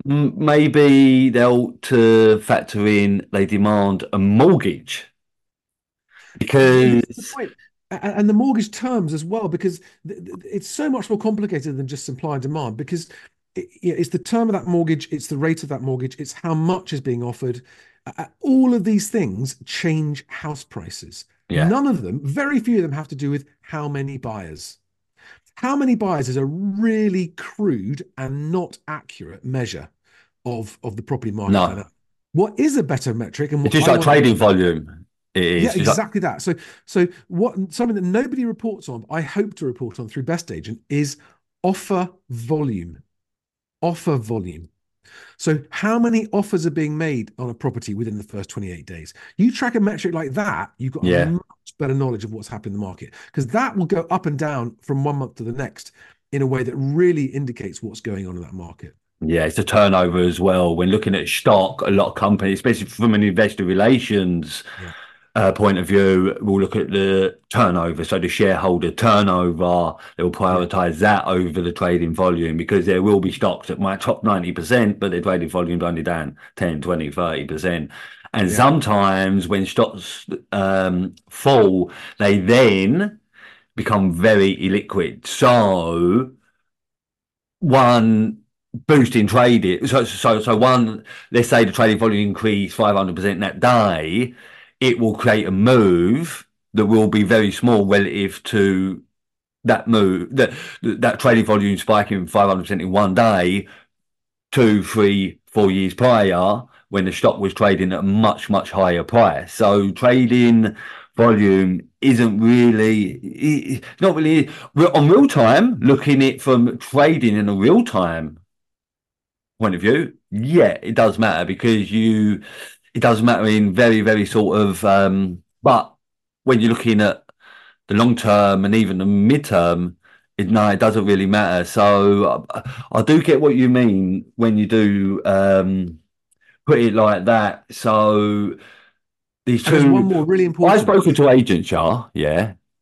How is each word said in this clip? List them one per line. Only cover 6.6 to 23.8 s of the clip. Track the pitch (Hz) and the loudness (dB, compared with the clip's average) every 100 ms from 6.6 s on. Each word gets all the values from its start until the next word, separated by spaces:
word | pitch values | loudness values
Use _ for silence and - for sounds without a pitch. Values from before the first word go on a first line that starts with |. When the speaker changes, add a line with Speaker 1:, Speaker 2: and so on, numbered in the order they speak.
| 131 127 127 120 | 6 6 6 4
Speaker 2:
That's | - - - | 0 -6 -16
the | - | -12
point. | 233 _ _ _ - | -12 _ _ _ -16
A-, | 190 | -10
a-, | 202 202 | -6 0
and | 208 | 2
the | |
mortgage | 214 269 233 - | 4 2 0 -2
terms | - 254 247 160 | -6 -6 -4 -4
as | 156 | -6
well, | 165 220 202 | -6 -6 -6
because | 165 190 165 _ _ 156 | -4 -6 -6 _ _ -18
th-, | 202 | -18
th-, | 175 180 | -16 -18
it's | - 202 - | -12 -12 -10
so | - 302 | -8 -4
much | 262 - | -4 -4
more | 208 | -4
complicated | 220 214 202 160 147 135 | -4 -4 -4 -6 -6 -8
than | 135 | -8
just | 139 - | -10 -12
supply | 131 160 | -10 -6
and | 139 | -6
demand, | 131 156 127 110 | -6 -6 -8 -8
because | 143 175 165 - - _ _ - | -8 -8 -10 -20 -20 _ _ -14
it, | - _ | -14 _
yeah, | 175 165 | -6 -4
it's | 170 | -4
the | - | -6
term | - 233 226 | -4 -2 -2
of | |
that | 202 - | -2 -2
mortgage, | 170 165 156 - | -2 0 -2 -4
it's | 151 - | -10 -8
the | 143 | -4
rate | 156 160 | -2 -4
of | 147 | -6
that | 135 | -8
mortgage, | 131 131 127 - | -6 -6 -8 -12
it's | 143 | -16
how | - 170 | -10 -6
much | 160 165 185 185 | -2 -2 -4 -6
is | 147 | -10
being | 135 120 | -6 -6
offered. | 120 117 127 123 - _ _ _ - | -6 -8 -8 -8 -12 _ _ _ -20
A-, | - | -16
a-, | - _ | -16 _
all | 294 262 254 | 0 2 2
of | 240 | 2
these | 196 214 - | 0 -2 -2
things | 226 143 95 131 - - | -4 -4 -6 -10 -10 -14
change | - 170 156 151 143 - | -6 -4 -2 -4 -8 -12
house | - 151 147 | -16 -14 -14
prices. | - 117 85 - - - - _ - | -14 -16 -16 -18 -20 -20 -20 _ -6
Speaker 1:
Yeah. | 87 160 | -2 0
Speaker 2:
None | 247 285 | 0 0
of | 202 | -2
them, | 95 123 | -4 -8
very | 143 156 285 285 | -6 -6 -2 -2
few | 233 226 | 0 -2
of | |
them | 165 | -2
have | 139 151 | -6 -10
to | |
do | 139 143 | -8 -6
with | 143 139 _ | -6 -8 _
how | - 160 | -14 -10